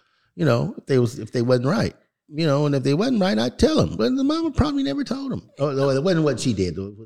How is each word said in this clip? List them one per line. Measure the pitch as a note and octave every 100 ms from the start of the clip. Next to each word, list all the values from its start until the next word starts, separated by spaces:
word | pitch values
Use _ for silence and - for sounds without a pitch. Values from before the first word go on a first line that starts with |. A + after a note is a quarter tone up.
| _ _ _ -
You | E3
know, | A#2 D3 C#4
if | -
they | C3+
was, | A#2+ -
if | A2+
they | B2+
wasn't | A#2+ B2+ B2
right, | G#3+ - - _ _ _
you | D3 E3
know, | C#3 D3
and | C#3
if |
they | C3
wasn't | D3 A#3 B3
right, | F#3 G#3+
I'd | A#3+ -
tell | B3 D#4
'em. | G#2 E2+
But | A#2 C4
the |
mama | C#4 D#4+ E4
probably | C4+ - C#4+
never | C4+ C#4
told | C#4+ C4+ C4+
'em. | - - -
Oh, | C#3+
no, | C3+ C#3
it | C3+
wasn't | E3 E3+ D3+
what | A#2+
she | C3+
did. | G2+ F2+ E2
What, | G2 G#2